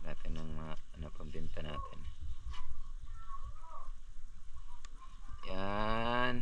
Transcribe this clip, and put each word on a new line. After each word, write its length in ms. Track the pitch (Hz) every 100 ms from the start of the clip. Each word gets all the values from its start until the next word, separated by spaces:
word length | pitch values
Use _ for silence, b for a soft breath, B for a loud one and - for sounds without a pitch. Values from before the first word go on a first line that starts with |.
Natin 320 | 80 76 82 80
ang 140 | 78
mga, 220 | 78 78 76 - -
ano, 80 | 78 -
pambenta 440 | 80 78 78 -
natin. 360 | 78 - - - - - - - - 1077 1017 - - - 1077 1077 1077 1077 1077 1077 1077 1077 - - - - - - - - - - - - - - - - 95
Yan. 840 | 92 98 104 107 113 117 120 123 123